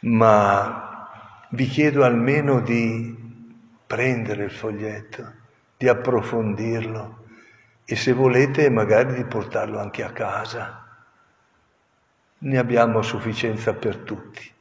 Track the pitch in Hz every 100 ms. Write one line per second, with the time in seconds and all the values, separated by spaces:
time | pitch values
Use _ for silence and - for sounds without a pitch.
0 | 117 113 113 107 101 101 98 - - -
1 | - - - - - 120 131 151 151 139
2 | 127 120 120 147 143 131 120 117 113 113
3 | 113 - - - - - _ _ _ 113
4 | 127 120 107 101 101 - 110 101 107 107
5 | 104 - 120 - _ _ _ _ 123 120
6 | 120 120 - 117 107 101 113 117 110 110
7 | - - - - _ _ _ _ - 123
8 | - 123 131 123 139 139 147 117 104 107
9 | 131 127 113 110 95 110 107 107 104 110
10 | 104 - 104 98 - 120 110 - - _
11 | _ _ _ _ _ _ _ _ _ _
12 | _ _ _ _ 147 131 117 120 117 113
13 | 107 104 113 110 117 107 - 104 110 95
14 | - 107 - - - _